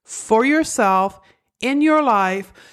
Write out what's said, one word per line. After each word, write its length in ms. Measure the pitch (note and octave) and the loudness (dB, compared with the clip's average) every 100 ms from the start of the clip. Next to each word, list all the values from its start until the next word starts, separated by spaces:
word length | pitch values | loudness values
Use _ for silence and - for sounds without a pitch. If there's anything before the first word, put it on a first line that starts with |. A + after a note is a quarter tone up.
for 420 | - - - A3 B3+ | -18 -16 0 2 2
yourself 760 | D4+ D#4 - G#3 F#3+ G3 - _ _ _ _ | 0 -2 -2 0 0 -2 -6 _ _ _ _
in 220 | A#3+ C#4 | -4 0
your 200 | D#4 D#4 | 2 2
life 520 | C#4+ G#3 F#3+ F#3+ G3 - - | 2 0 0 -4 -8 -18 -20